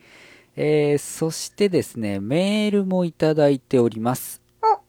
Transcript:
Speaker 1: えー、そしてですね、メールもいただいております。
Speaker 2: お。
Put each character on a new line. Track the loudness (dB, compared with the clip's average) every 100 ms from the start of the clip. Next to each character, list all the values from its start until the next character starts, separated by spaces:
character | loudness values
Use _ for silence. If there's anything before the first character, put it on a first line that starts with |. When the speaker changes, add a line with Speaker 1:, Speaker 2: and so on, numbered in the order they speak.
| _ -20 -20 -20 _ -4
Speaker 1:
え | 0 2 2 0
ー、 |
そ | -4 -6 -6
し | -6 -10
て | -2 0
で | 0
す | -2 -6
ね、 | -6 -4
メ | -2 -2 0 0 0
ー |
ル | 0 0
も | 0 -2
い |
た | 0 0
だ | 4 4
い | 2
て | 0 2
お | 2
り | 0
ま | -4 -4
す。 | -6 -16 _ _
Speaker 2:
お。 | 0 0